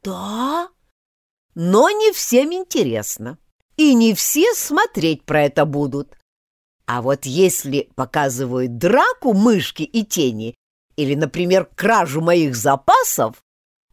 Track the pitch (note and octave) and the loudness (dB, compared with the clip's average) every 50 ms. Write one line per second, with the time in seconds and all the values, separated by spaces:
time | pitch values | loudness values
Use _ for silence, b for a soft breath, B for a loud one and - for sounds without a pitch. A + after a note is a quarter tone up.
0 | _ G3 F#3 F3+ F#3+ G3+ G#3+ A3+ B3 C4+ D4+ E4+ F4 F4+ _ _ _ _ _ _ | _ -10 -10 -10 -10 -8 -6 -6 -4 -4 -4 -4 -6 -8 _ _ _ _ _ _
1 | _ _ _ _ _ _ _ _ _ _ _ F3 E3 F3 F#3+ G#3+ C4+ F4+ G4+ G#4+ | _ _ _ _ _ _ _ _ _ _ _ -4 -2 2 4 4 4 4 2 2
2 | A4 G#4+ F#4+ - - - A#3 B3 C#4 D#4 F4 F#4 F#4+ _ - D#4+ G3+ C3 A2+ G#2+ | 2 0 0 0 -4 2 2 2 2 2 -2 -6 -8 _ -2 -2 0 0 -2 -4
3 | G#2 - - - A2 A#2 D3+ _ _ _ _ _ _ _ _ - D#4 D4 C4 A#3 | -4 -6 -12 -12 -12 -14 -14 _ _ _ _ _ _ _ _ 2 4 4 6 6
4 | A3+ A3+ G#3 - - - - C#4+ E4+ A#4+ A4+ - - - D4 F4 G#4+ A4 _ - | 4 4 2 0 -2 -2 0 2 2 2 0 -2 -4 -2 0 0 0 0 _ -2
5 | D#3 E3 D#3 - _ - - D3+ D3 D3 C#3+ - D3 D#3 C#3 C#3+ D3 C#3 B2 C#3 | -2 -2 -2 -2 _ -2 0 0 0 0 0 0 -2 0 0 -4 -4 -4 -4 -8
6 | C#3+ _ - _ _ _ _ _ _ _ _ _ _ _ _ _ _ - A#2+ B2 | -10 _ -16 _ _ _ _ _ _ _ _ _ _ _ _ _ _ -6 -6 -4
7 | A#2 B2+ C#3 C#3 - C3+ B2+ D#3 F#3+ F3+ F3+ - - C#3+ C3+ C#3+ - _ _ - | -2 -2 -2 -2 -4 -6 0 2 2 2 2 -2 -6 -4 -4 -4 -4 _ _ -8
8 | C3 B2+ - D#3 D3 C#3 A#2+ A#2+ C3+ B2 B2 B2+ B2+ B2 A#2+ A#2 A2+ F3 G#3+ C4+ | -8 -4 -2 -2 -2 -2 -2 -4 -6 -4 -2 -4 -4 -4 -4 -2 0 2 4 4
9 | E4+ A#4 B4+ _ - C4 A3 F#3+ G#3 B3 A3+ F#3+ C#3 - - - D#3 - - A3+ | 4 2 0 _ 0 0 2 4 4 4 4 2 0 -4 -8 -8 -10 -4 -4 -4
10 | G#3+ - - F#3 D#3 B2+ A2+ G#2+ A2 A2+ A#2+ _ _ _ _ _ _ _ _ - | -4 -4 -2 -2 -2 -2 -2 -4 -10 -12 -12 _ _ _ _ _ _ _ _ -4
11 | D3+ C3+ C#3+ C#3 D#3+ C#3 - E3 F3+ F3 F#3 F#3+ F3 - _ - - G3+ A3+ G#3+ | -2 -2 0 -2 -2 -4 -2 -4 0 2 2 0 0 -2 _ -4 0 0 2 2
12 | F3 D3 C3 D#3 D#3+ E3 F3 F3 D#3+ C#3+ B2+ A#2 G#2 C#3+ C#3 C#3 _ - - C5 | 0 0 -2 -2 0 2 2 2 2 0 -2 -2 0 0 0 0 _ 2 4 4
13 | B4+ - - - B2+ A2+ A#2 _ _ _ _ _ _ _ _ _ _ _ | 4 0 -2 -2 -4 -4 -4 _ _ _ _ _ _ _ _ _ _ _